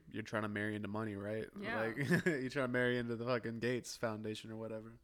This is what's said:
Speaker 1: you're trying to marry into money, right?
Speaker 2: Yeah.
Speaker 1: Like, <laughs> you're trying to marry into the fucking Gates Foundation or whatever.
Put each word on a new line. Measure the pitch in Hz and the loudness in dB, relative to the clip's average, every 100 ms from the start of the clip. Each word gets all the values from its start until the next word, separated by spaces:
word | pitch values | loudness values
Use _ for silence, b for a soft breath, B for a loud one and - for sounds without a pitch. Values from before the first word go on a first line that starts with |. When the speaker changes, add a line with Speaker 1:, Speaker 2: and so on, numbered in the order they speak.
| - | -8
Speaker 1:
you're | 107 | -6
trying | 107 107 | -2 0
to | 107 | 0
marry | 104 107 104 | 0 0 0
into | 104 | -2
money, | 107 110 98 | -2 -2 -2
right? | 101 110 - 101 | -2 -2 -4 -6
Speaker 2:
Yeah. | 101 110 113 | -4 0 0
Speaker 1:
Like, | 113 | 2
<laughs> | 135 175 180 | 4 4 4
you're | 147 131 | 2 0
trying | 143 123 | 0 2
to | |
marry | 123 123 123 | 4 4 4
into | 120 113 | 0 -2
the | 120 | 2
fucking | 123 117 113 | 2 0 0
Gates | 117 123 - - | 0 0 -2 -4
Foundation | 113 107 110 107 110 | -2 -2 -4 -4 -6
or | 110 | -8
whatever. | 113 110 110 117 | -6 -6 -8 -16